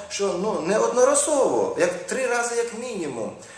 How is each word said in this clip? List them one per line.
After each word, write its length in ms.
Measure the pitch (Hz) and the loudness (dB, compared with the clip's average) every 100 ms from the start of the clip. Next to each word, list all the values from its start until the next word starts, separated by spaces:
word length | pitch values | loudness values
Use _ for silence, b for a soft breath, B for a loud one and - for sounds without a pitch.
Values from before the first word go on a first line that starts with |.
| B | B
що, 240 | - 196 | -4 -2
ну, 280 | 175 214 170 | 0 -2 -2
неодноразово, 1120 | 160 214 226 247 262 285 330 285 185 117 92 143 | 0 2 2 4 6 4 2 2 2 2 0 2
як 280 | 175 180 - | 0 0 -6
три 200 | 233 247 | -4 0
рази 280 | 240 233 233 | 0 0 -2
як 240 | 233 220 | -4 -6
мінімум, 560 | 254 196 147 113 101 - B | -8 -6 -6 -6 -8 -10 B